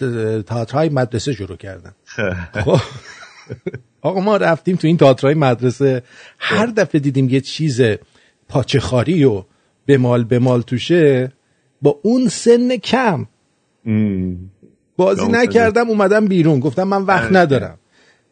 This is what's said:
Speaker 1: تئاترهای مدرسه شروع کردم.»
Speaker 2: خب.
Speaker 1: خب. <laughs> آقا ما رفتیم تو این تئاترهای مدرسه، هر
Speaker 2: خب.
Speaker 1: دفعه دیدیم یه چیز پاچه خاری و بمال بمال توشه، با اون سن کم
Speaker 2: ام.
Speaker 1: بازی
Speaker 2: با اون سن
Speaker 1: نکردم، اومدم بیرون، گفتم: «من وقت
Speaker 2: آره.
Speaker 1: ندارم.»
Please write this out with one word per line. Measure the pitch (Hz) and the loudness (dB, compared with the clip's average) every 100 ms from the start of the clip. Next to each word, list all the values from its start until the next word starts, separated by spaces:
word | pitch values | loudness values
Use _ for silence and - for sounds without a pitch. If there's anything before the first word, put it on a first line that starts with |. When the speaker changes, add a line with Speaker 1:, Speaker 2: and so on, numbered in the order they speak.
| 131 117 107 107 | -4 -4 -4 -4
Speaker 1:
تئاترهای | 101 120 113 139 160 | -6 -6 -4 -2 0
مدرسه | 139 123 110 147 | 0 -2 -4 -6
شروع | 135 95 87 | -6 -10 -14
کردم.» | 101 92 90 - - | -16 -18 -20 -20 -14
Speaker 2:
خب. | - 101 90 85 107 | -6 -6 -6 -8 -6
Speaker 1:
خب. | 104 143 - 135 - - - - | 0 0 -2 -12 -20 -20 -20 -20
<laughs> | - - - - - _ | -18 -14 -14 -16 -18 _
آقا | 151 190 | -4 -2
ما | 196 202 | 0 0
رفتیم | 175 160 - 185 | 0 0 -2 -2
تو | 156 | 0
این | 170 | 4
تئاترهای | 139 127 139 160 | 4 4 0 2
مدرسه، | 135 117 127 117 135 127 - - - - | 0 0 -2 0 -2 -2 -6 -20 -20 -10
هر | - - 233 | -4 -2 0
Speaker 2:
خب. | 220 | -2
Speaker 1:
دفعه | 185 156 | -2 0
دیدیم | 139 135 131 | 0 0 0
یه | 135 | 0
چیز | 135 - 156 120 120 98 - _ _ _ - | -2 -4 -2 0 0 0 -8 _ _ _ -6
پاچه | 139 - 123 | -4 0 -2
خاری | - 127 117 175 | 0 -2 0 2
و | 135 101 - _ _ _ - | 2 2 -6 _ _ _ 0
بمال | 135 123 120 | 2 4 0
بمال | 113 123 127 123 | 2 2 2 0
توشه، | 117 123 - 175 151 127 127 - _ _ _ _ | -2 -6 0 4 4 2 -2 -8 _ _ _ _
با | 143 - | -2 0
اون | 202 254 247 | 0 0 0
سن | - 233 240 247 254 | 0 2 2 2 -4
کم | - 247 240 143 107 _ _ _ _ _ 113 | -2 -2 0 -2 -6 _ _ _ _ _ -4
Speaker 2:
ام. | 107 104 95 92 90 92 _ _ _ _ - | -2 0 -2 -4 -8 -14 _ _ _ _ -2
Speaker 1:
بازی | 185 196 | 0 0
Speaker 2:
با | 226 | 0
اون | 233 | 0
سن | |
Speaker 1:
نکردم، | 240 226 226 220 233 | 2 2 2 2 0
اومدم | 214 190 214 214 | 0 2 2 2
بیرون، | 185 160 143 | 2 2 2
گفتم: | 147 135 | 0 -2
«من | 196 196 | -2 -2
وقت | 196 185 - | 0 0 2
Speaker 2:
آره. | 190 | 2
Speaker 1:
ندارم.» | 170 127 95 - _ _ _ _ _ | 4 0 -2 -12 _ _ _ _ _